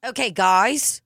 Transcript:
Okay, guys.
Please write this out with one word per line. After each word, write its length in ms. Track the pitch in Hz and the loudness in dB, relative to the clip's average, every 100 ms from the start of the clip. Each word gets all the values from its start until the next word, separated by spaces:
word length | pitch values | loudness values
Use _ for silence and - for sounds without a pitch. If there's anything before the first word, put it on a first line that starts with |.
Okay, 280 | 233 254 254 | -10 -6 -6
guys. 680 | 170 185 185 208 285 - - | 0 2 4 2 0 -4 -6